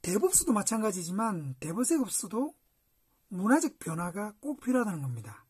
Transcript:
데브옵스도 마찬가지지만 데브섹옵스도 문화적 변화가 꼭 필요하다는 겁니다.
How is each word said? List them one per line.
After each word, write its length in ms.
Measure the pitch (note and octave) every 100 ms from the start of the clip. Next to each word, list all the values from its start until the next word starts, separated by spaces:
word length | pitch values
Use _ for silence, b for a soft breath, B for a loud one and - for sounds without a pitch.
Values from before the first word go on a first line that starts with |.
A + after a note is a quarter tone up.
데브옵스도 500 | - F#3+ F4+ - -
마찬가지지만 1040 | G#3 G3 A3 G#3+ F#3 E3+ F#3+ A3+ F3+ C#3+ C3
데브섹옵스도 920 | D3+ F3+ B3 E4 G#3 - F#3+ A3 D4 - _ _ _ _ _ _ _
문화적 500 | F3+ G3+ D4 D#4 -
변화가 560 | E3 E3 F3 F3+ G#3 G#3
꼭 200 | D4 C#4
필요하다는 420 | A#3+ B3+ A3 E3
겁니다. 420 | C3+ A#2 G#2+ -